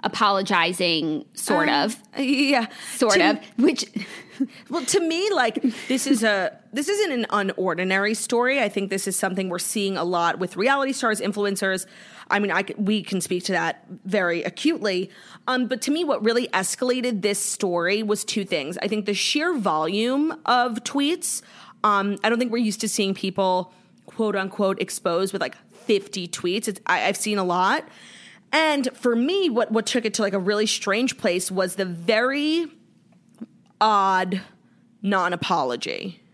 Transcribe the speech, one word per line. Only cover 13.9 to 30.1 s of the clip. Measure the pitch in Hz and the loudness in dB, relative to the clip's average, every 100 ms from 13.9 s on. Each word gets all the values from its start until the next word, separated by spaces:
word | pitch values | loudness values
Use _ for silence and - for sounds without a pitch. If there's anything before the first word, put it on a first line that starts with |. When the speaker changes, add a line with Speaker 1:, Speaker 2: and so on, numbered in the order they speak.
| 185 | -16
Speaker 2:
very | 196 202 175 170 | -2 0 0 -2
acutely. | - - 302 330 202 180 185 - - - - | -4 -2 -2 0 -2 -2 -4 -12 -20 -12 -4
Um, | 254 240 | -2 0
but | 254 | -2
to | - | -2
me, | 302 | -2
what | 330 240 | 0 0
really | 214 233 254 | 2 2 0
escalated | 190 190 - 254 254 247 214 | 0 -2 -2 0 0 0 0
this | 202 202 | -2 -2
story | - - 196 175 170 208 | -4 -2 0 0 2 0
was | 214 208 | 0 -2
two | - - | -2 -4
things. | 196 170 139 175 | -2 -4 -4 -6
I | - | -4
think | 214 202 | -2 -2
the | |
sheer | 196 - 294 330 311 | -2 0 0 0 0
volume | 196 156 156 196 233 269 311 - - | 0 0 0 0 0 2 0 -2 0
of | 247 247 233 | 2 2 -2
tweets. | - 285 285 359 - - - - - - | -4 0 0 0 -2 -6 -8 -20 -20 -2
Um, | 214 202 196 202 | 2 2 2 0
I | 220 | 0
don't | 233 | 2
think | 247 | 0
we're | 233 | 0
used | 220 196 | 0 -2
to | 220 | -2
seeing | - 196 | 0 0
people, | 196 190 190 185 185 180 - _ _ - | 0 -4 0 0 0 -2 -14 _ _ -20
quote | - 220 196 | -4 -2 0
unquote, | 190 - 196 190 | -4 -2 -2 0
exposed | 190 - 185 170 190 | -4 -4 0 0 0
with, | 196 | -2
like, | 131 - _ | -6 -8 _
fifty | - - 202 - 196 170 | -16 0 0 0 -8 -8
tweets. | - 180 196 220 | -4 -2 -2 -4
It's, | 190 - | -6 -2
I, | 175 165 | 0 0
I've | 196 | -2
seen | 214 208 | -2 0
a | |
lot. | 180 175 185 285 - - - - - - _ | 0 2 2 0 -4 -20 -20 -20 -20 -20 _
And | 294 320 285 247 - | 2 2 2 -2 -2
for | 247 233 | 0 2
me, | 262 392 359 | 2 2 2
what, | 226 220 | 0 0
what | 226 220 | 0 0
took | 254 | -2
it | 220 | -2